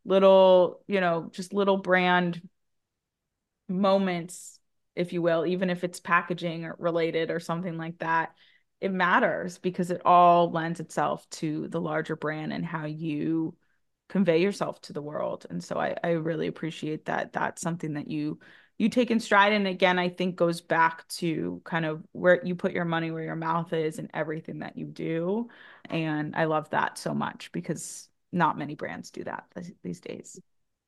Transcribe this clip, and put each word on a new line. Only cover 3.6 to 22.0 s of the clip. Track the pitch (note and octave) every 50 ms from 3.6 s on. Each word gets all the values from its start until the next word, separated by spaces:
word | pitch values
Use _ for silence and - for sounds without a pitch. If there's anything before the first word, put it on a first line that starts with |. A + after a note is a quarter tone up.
| _ -
moments, | F#3+ F3+ G3+ F#3+ G3 G3 G3 F#3 F3+ F3 E3 F3+ - - - - - _ _ _ _ _ _ _ _
if | - F3+ F3 F3+
you | F3
will, | E3 E3+ E3 E3 E3+
even | E3 F3+ F3+ F#3+ F#3
if | F3+ F3 -
it's | F3 F3+ -
packaging | - - F3 F3 F3+ - F3 E3 E3+ E3+ D#3+ E3 E3
or | E3 - -
related | - E3+ E3 E3+ E3 E3 D#3+ D#3+ E3 D#3+
or | D#3+ E3
something | E3+ - E3 E3+ F#3 F#3+ E3
like | E3 E3 D#3+ E3+ -
that, | F3 E3 E3 E3 E3 - - _ _ _ _ _ _ _ _ _
it | - G3 F#3+
matters | F#3 F3+ F3 F#3 B3 B3 F3+ D3+ E2 - F#3 F3 -
because | - F#3 F3+ F#3+ F3+ F3
it | F3+ F3 -
all | - F3+ F3 F3 F3 F3 F3 F3 E3+
lends | E3 E3 D#3+ E3 F3 -
itself | D#3+ - - - D3+ C#3+ D3+ D#3+ - _
to | - - - D#3 D3+ D#3 D3+ -
the | - E3
larger | F3 D#3+ D3+ D#3 D#3 - D#3+
brand | D#3 - D3+ D#3 D#3 D#3 D3+ C#3+
and | D3+ E3+
how | E3 E3 D#3+ D3+
you | D3+ D#3 D#3 E3 E3 D3 D3 E3 D#3 D#3+ D#3+ D#3+ E3+ E3+ _ _ _ _ _ _ _ _ _ _ _
convey | - F#3 G3+ E3+ D#3+ D#3+
yourself | F3+ G3+ G3+ - E3 - - -
to | - - -
the | D3 D3
world. | D3 D3+ - - - - - - -
And | F3 F3+ F3
so | - -
I, | - D#2 - - - -
I | E3+
really | E3+ E3 D#3 D#3+ E3 D#3 D#3+
appreciate | F3 F3+ - - D#3 D#3+ - - D3+ D#3 D#3 -
that. | - - - - - -
That's | - - - - -
something | - F3 E3 F3 - D#3 D3
that | D3 - -
you, | D#3+ D3+ D3 D3+ E3 - - - - - _ _ _ _
you | G#3 A3
take | - B3 B3 -
in | A#3 A3+
stride. | A3 - G#3+ G3+ G3 G#3 G#3+
And | G#3 G3+
again, | F#3+ F#3 F3+ F#3+ F3+ F3+ F3+
I | F3+ F3+
think | F3+ - F3+ F#3 F3
goes | - F3 E3+ E3+ E3+
back | - _ E3 E3 E3 E3 - - - _
to | - - - E3+ D#3 - - - F3+ F3 -
kind | - - E3 E3
of | D#3 D#3 D#3